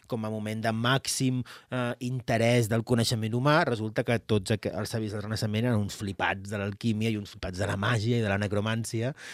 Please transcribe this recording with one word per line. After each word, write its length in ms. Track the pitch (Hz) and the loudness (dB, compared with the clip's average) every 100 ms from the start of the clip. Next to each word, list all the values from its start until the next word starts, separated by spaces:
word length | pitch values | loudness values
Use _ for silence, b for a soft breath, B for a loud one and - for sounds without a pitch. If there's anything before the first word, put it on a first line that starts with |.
| - | -8
com 180 | 117 110 | -4 -4
a 60 | |
moment 300 | 107 107 110 | -4 -4 0
de 80 | 113 | 0
màxim, 720 | 113 120 135 - - 131 127 123 B B | 2 2 2 0 0 0 0 -4 B B
eh, 220 | 127 120 - | -4 -4 -4
interès 680 | 123 127 - 113 117 123 107 | -6 -6 0 2 6 6 4
del 160 | 113 107 | 0 2
coneixement 460 | 117 113 113 110 120 | 2 2 2 0 0
humà. 220 | 139 151 151 | 4 4 4
Resulta 400 | 113 110 110 127 | 0 -2 -2 0
que 120 | 117 | 0
tots 340 | - 107 92 107 | 2 0 2 -2
aqu-, 160 | 101 | 0
els 180 | 82 107 | -4 -4
savis 220 | 117 107 | -4 -4
del 120 | 104 101 | -6 -6
Renaixement 400 | 110 107 107 123 | -4 -2 0 2
eren 140 | 110 | 2
uns 160 | 98 - | 0 -4
flipats 500 | 98 90 87 98 101 | -6 -2 -2 -2 -4
de 80 | 104 | -4
l'alquímia 480 | 101 98 117 107 113 | -4 -2 0 0 0
i 60 | 107 | -2
uns 140 | 101 - | -4 -10
flipats 240 | 95 90 | -8 -4
de 80 | 101 | -2
la 80 | 101 | 0
màgia 400 | 110 117 110 120 | 0 0 2 0
i 60 | |
de 60 | 107 | 2
la 60 | 98 | 0
necromància, 720 | 101 104 110 113 110 113 120 - B | 0 0 0 -2 -2 -2 -4 -6 B